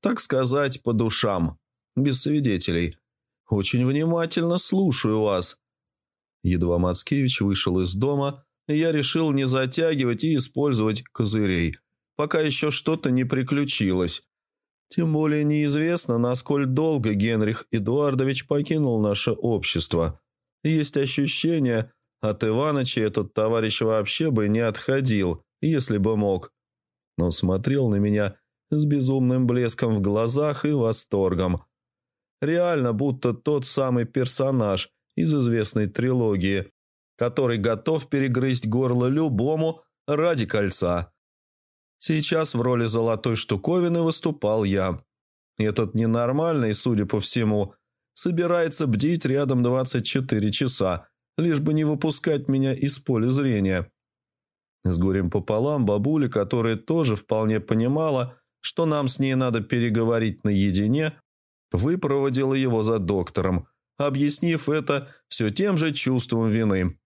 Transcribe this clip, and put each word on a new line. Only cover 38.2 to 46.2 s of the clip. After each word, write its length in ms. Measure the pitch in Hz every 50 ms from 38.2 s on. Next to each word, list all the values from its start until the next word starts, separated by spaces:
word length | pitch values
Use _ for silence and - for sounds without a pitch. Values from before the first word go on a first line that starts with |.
| 135 135 123 127 127 135 131 120 -
горло 400 | 110 107 123 131 127 123 123 123
любому 760 | 127 135 151 160 156 127 98 117 139 156 156 160 160 165 - - _ _ _ _
ради 400 | - 147 147 160 175 170 135 110
кольца. 640 | 90 - 110 101 98 87 - - 87 87 87 85 - _ _ _ _ _ _ _ _ _ _ _ _ _ _ _ _ _ _
Сейчас 540 | - - 160 160 151 - 170 160 160 156 -
в 60 | 120
роли 260 | 117 127 127 120 117
золотой 500 | 113 104 117 113 113 113 104 - 127 117
штуковины 640 | 107 - - 107 98 - - 170 180 175 175 170 170 165
выступал 640 | 165 160 - - 165 147 143 - 104 107 110 107
я. 380 | 98 95 98 92 95 87 82 - _ _ _ _ _ _ _ _ _ _
Этот 380 | _ 110 107 104 - 113 95 -
ненормальный, 800 | 110 113 113 113 117